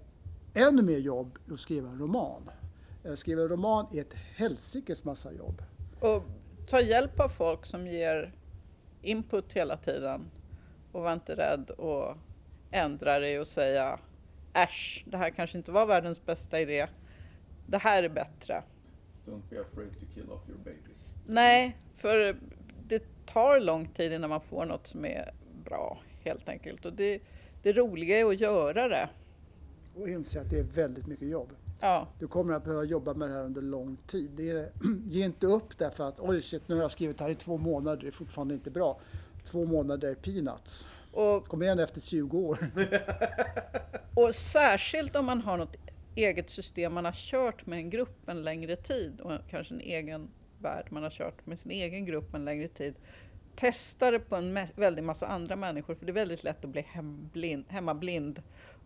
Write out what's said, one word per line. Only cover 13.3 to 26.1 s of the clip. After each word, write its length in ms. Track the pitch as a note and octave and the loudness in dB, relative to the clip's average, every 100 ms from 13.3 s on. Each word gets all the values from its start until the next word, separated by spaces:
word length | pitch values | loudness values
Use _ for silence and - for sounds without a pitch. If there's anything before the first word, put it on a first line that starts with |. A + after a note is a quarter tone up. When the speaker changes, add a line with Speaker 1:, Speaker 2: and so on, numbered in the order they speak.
| C#3+ | -2
Speaker 2:
och 80 | D3+ | -2
säga, 520 | - C3+ C3+ C3+ - - - - - - | 0 2 4 2 -2 -10 -20 -20 -20 0
"Äsch, 500 | F3 F3 - - - - | 4 4 2 -8 -8 -8
det 100 | F#3 | -2
här 120 | E3+ | -2
kanske 280 | - E3+ F3 | -2 -4 -6
inte 140 | E3 | 2
var 140 | G3 A3 | 4 6
världens 400 | F3+ E3+ E3 - | 6 4 -4 -4
bästa 360 | E3 - D#3+ | -6 -2 -2
idé. 260 | D3 D3 D#3 - - - - - - - - | 0 0 -2 -6 -20 -20 -20 -20 -20 -20 -2
Det 100 | G3 | 2
här 260 | A3 G3 | 6 6
är 60 | E3+ | 4
bättre." 540 | C#3+ - - - - - - - - - - - | -2 -6 -10 -8 -8 -8 -18 -20 -20 -20 -18 -14
Speaker 3:
Don't 160 | G#2+ G2 | -14 -12
be 120 | G#2+ | -12
afraid 280 | G2 - G2+ - | -12 -12 -12 -12
to 60 | - | -14
kill 180 | - - | -14 -14
off 180 | - - | -14 -14
your 100 | - | -14
babies. 500 | - - - - - - - | -14 -16 -18 -20 -16 -14 0
Speaker 2:
Nej, 520 | A3+ A#3+ B3 B3+ - - - | 8 10 10 6 -2 -16 -4
för 420 | G#3 A3 G3+ F#3+ - - - - - | 4 6 4 0 -10 -16 -18 -18 -2
det 160 | A2+ - - - | -2 -2 -14 -2
tar 340 | A3+ C4 C#4 | 4 8 8
lång 280 | F#3 D#3+ E3 | 6 2 -2
tid 260 | - E3 | -2 0
innan 160 | E3 D#3 | 0 -2
man 120 | D#3 | -4
får 240 | - F3 E3 | -4 -6 -4
något 220 | E3+ - | -6 -8
som 180 | - G3 | -8 -6
är 280 | D#2 - - - - - | -6 -8 -14 -18 -18 -8
bra, 320 | - - - - | -6 -6 -8 -14